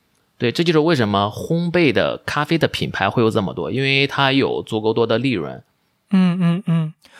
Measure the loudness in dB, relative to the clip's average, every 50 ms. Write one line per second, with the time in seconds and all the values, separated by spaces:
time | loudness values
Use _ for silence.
0 | _ _ _ _ _ _ _ -4 -4 -2 0 0 0 2 2 4 4 4 2 2
1 | 2 2 2 2 0 0 -2 -6 -4 -4 -2 -2 -2 0 0 2 2 2 2 2
2 | 0 0 -2 -4 -8 -6 -4 -4 -2 -2 0 0 0 0 -2 -4 -6 -6 -4 -2
3 | -2 0 2 2 2 2 2 0 -2 -2 -4 -6 -6 -4 -4 -4 -2 0 0 0
4 | 0 0 0 0 0 2 2 2 2 0 -2 -4 -6 -6 -6 -2 -2 0 0 0
5 | 0 0 0 0 0 -2 -2 -2 -4 -6 -10 -14 -18 _ _ _ _ _ _ _
6 | _ _ 2 2 4 2 2 2 2 0 0 0 0 0 0 0 0 -4 -8 _
7 | _ -20 -20